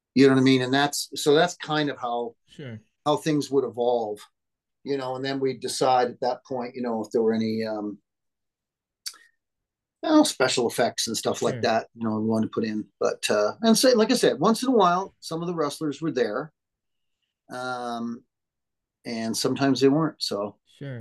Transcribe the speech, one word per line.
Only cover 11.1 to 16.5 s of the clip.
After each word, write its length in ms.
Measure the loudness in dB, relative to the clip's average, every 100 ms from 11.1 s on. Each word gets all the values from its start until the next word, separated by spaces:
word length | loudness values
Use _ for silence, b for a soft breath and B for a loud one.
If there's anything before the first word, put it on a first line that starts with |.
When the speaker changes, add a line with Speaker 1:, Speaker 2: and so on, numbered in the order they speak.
| -2
Speaker 1:
stuff 240 | -2 -2
like 140 | -2 0
Speaker 2:
Sure. 60 |
Speaker 1:
that, 260 | 0 0 -2 -6
you 120 | -4
know, 120 | -2
we 60 | 0
wanted 200 | 0 0
to 40 |
put 120 | -2 -4
in. 200 | -4 -8 -2
But, 280 | -2 -2 -2
uh, 220 | 2 0 2
and 140 | 2 4
say, 200 | 4 4
like 160 | 4
I 40 | 2
said, 240 | 2 2
once 220 | 2 2
in 80 | 2
a 60 | 4
while, 400 | 4 2 -2 _
some 200 | -10 -8
of 60 | -6
the 80 | -4
wrestlers 480 | -4 -4 -6 -4
were 80 | -4
there. 400 | -2 -2 -2 -8